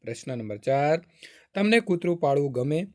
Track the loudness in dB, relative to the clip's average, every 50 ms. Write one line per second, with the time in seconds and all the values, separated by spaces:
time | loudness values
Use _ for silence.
0 | -10 -12 -12 -10 -10 -10 -8 -8 -6 -8 -10 -6 -2 0 2 2 4 2 0 0
1 | -2 _ _ _ -20 -20 -20 -20 _ _ _ 0 2 4 4 2 2 2 -2 0
2 | 0 -2 -2 0 2 2 2 2 2 0 -2 -2 -2 0 -2 -2 -4 -6 -12